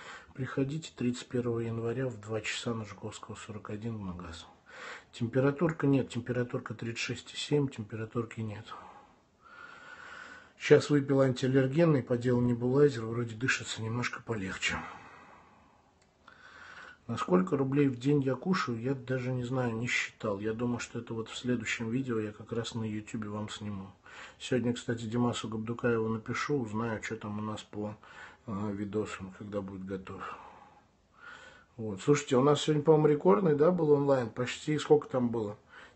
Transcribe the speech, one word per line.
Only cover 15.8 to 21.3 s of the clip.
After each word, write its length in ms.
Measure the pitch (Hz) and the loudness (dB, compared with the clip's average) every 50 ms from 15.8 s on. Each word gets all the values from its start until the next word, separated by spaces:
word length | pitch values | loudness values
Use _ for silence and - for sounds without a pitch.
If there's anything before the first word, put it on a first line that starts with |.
| _ _ _ _ _ _ _ _ - - - - - - - - - - - - - - - _ _ - | _ _ _ _ _ _ _ _ -20 -20 -20 -20 -20 -20 -20 -20 -18 -18 -18 -16 -18 -18 -20 _ _ -8
На 80 | 117 | -6
сколько 400 | - - - 180 185 185 - 147 | -4 0 4 4 4 4 4 2
рублей 320 | 135 139 131 135 147 143 135 | 0 0 2 4 4 4 4
в 100 | 123 120 | 2 0
день 240 | 127 143 147 143 | 2 2 2 4
я 140 | 131 135 127 | 2 2 -2
кушаю, 440 | 127 - 185 185 - - 127 117 113 | -2 0 0 0 0 0 -2 -2 -2
я 140 | 113 131 139 | -2 -2 -2
даже 380 | 127 120 - 131 127 123 127 | -4 -2 -4 -4 -2 -2 -2
не 100 | 127 123 | -2 -2
знаю, 320 | 123 120 135 131 123 117 113 | -2 -2 -2 0 0 0 -2
не 140 | 113 123 120 | -2 -2 -2
считал. 500 | - - - - - - - 110 101 98 | -2 -2 -2 -4 -6 -6 -4 -4 -4 -2
Я 160 | 104 110 110 | -2 -4 -2
думаю, 240 | 113 123 120 120 113 | -2 -2 -2 -2 -2
что 220 | - - - 120 | -6 -8 -10 -10
это 140 | 117 - 117 | -8 -8 -6
вот 140 | 113 110 | -6 -6
в 80 | - | -8